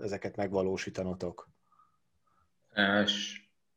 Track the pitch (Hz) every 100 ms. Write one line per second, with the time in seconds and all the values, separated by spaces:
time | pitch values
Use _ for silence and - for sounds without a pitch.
0 | 104 98 98 104 98 95 95 92 - 87
1 | 92 92 87 - - _ _ _ _ _
2 | _ _ _ _ _ _ _ 104 98 104
3 | 101 - - - _ _ _